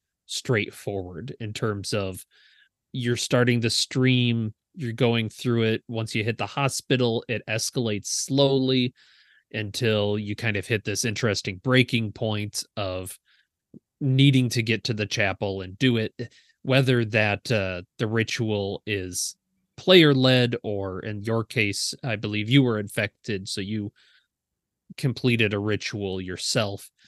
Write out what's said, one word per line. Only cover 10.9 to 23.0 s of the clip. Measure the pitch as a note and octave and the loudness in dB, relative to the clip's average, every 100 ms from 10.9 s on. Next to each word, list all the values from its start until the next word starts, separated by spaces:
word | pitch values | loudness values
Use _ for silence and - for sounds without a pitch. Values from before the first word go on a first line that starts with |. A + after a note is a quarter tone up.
| G2+ A#2 | -2 -2
interesting | G#2 A2+ F#2+ G#2+ F#2+ | 0 0 0 -4 -6
breaking | C3 B2+ B2 A#2 G#2+ | 4 4 4 0 -4
point | - A2 G#2 G#2 - - - | -4 -4 -4 -6 -8 -10 -8
of | F#2+ F#2 F#2 - _ _ _ _ _ - _ _ | -6 -6 -10 -16 _ _ _ _ _ -20 _ _
needing | C#3 C3 C#3 C3 B2 | 0 6 6 6 2
to | A#2+ | 0
get | A2 G#2+ | 0 -2
to | - | -2
the | G#2+ G#2 | -4 -2
chapel | - G2 F#2 G2+ G2 | 0 0 0 -4 -4
and | F#2 G2 | -8 0
do | C3 A#2 | 2 2
it, | A2 - A#2 _ _ _ | -2 -6 -12 _ _ _
whether | C3 C3 C3 A#2+ A2 | 2 4 4 2 2
that, | A2 G#2+ G2+ - | 2 2 0 -2
uh, | A2 F#2+ F2+ - - | -2 -2 -6 -10 -6
the | A2 | -2
ritual | A2+ A2 - A2 G#2 G2 G2 G#2+ | 0 -2 -2 -2 -2 -4 -6 -4
is | G2 F#2 F2+ - - _ _ _ - | -4 -4 -6 -8 -10 _ _ _ -4
player-led | - F#3 D3+ C3 C3 B2+ A#2+ A#2 | 6 8 10 6 6 6 4 0
or, | G#2+ G2+ G2 F#2 | -4 -4 -4 -6
in | G#2+ G#2 | -6 -6
your | G#2 A2+ | -2 -2
case, | A2 A#2 G#2 G2 - - | -2 0 0 -2 -6 -6
I | C3 G#2+ | -6 -4
believe | G#2+ G#2+ G#2 | -4 -4 4
you | C#3 | 4
were | B2 G#2+ | 4 0
infected, | G#2 - | -4 -4